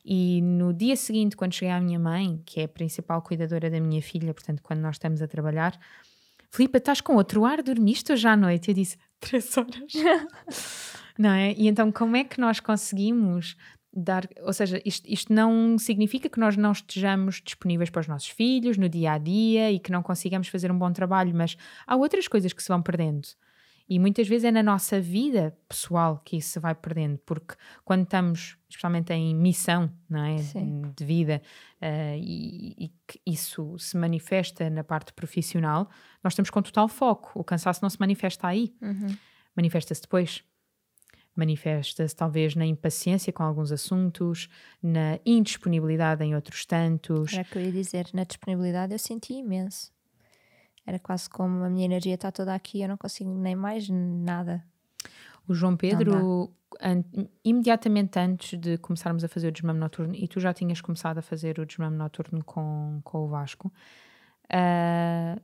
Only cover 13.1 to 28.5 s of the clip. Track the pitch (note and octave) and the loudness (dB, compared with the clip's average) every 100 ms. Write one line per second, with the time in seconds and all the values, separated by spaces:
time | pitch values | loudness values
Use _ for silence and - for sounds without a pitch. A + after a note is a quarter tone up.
13.1 | A#3+ G3+ F3 E3+ - - - _ F#3+ E3+ | 4 2 2 -4 -10 -20 -20 _ -6 -2
14.1 | F#3 F#3 - - F#3+ G3 F#3 G3+ - - | -2 -2 -8 -4 -2 0 -2 -4 -6 -4
15.1 | G#3 - G#3+ A3+ A3+ A3+ A3+ - G#3 G#3+ | -4 2 4 6 6 4 4 2 2 2
16.1 | C4 - - A3 G3+ G#3 G3+ - F#3+ G3 | 0 -4 0 2 4 2 2 -4 -2 0
17.1 | G3 F#3+ F3+ - - F3+ E3+ E3+ E3+ D#3 | 2 0 -2 -8 -4 0 0 0 -2 -4
18.1 | C#3+ - - A#3 C4 A#3+ G3+ F#3 E3 D#3+ | -6 -6 0 2 2 2 2 2 2 2
19.1 | D3+ D#3 G3+ A3+ A3 A3 G3 - F3+ F3 | 0 2 2 4 4 4 2 0 -2 0
20.1 | F3+ F#3 F#3+ F3+ F#3+ F3+ F3+ F3+ F3 F3+ | -2 -2 -2 -2 -2 0 2 2 0 2
21.1 | F#3+ F3+ E3+ E3 - - - - B3+ D4 | 2 2 2 0 -2 -16 -12 0 2 2
22.1 | G4 - G#3+ F#3 - - F3+ E3 E3 D#3+ | 2 0 0 0 -2 -2 0 0 0 0
23.1 | D3 C#3+ - _ _ _ _ - F3+ F#3+ | -2 -6 -16 _ _ _ _ -2 2 4
24.1 | G3+ G#3 A#3 A#3 A3+ G#3 G3 - G3 F3 | 4 2 4 4 4 4 2 2 0 0
25.1 | F#3+ C#4+ A#3 D#3 - - - - E3+ E3 | 0 2 2 0 -4 -12 -10 -2 2 2
26.1 | D3+ - E3 - E3+ E3 D#3+ - E3 D3+ | 0 -4 -6 -6 -4 -4 -4 -4 -2 -2
27.1 | C#3+ - D#3 - - - - - F#3 F3+ | -4 -6 -8 -8 -20 -20 -10 0 0 2
28.1 | F#3+ F3+ E3+ - | 2 2 0 -6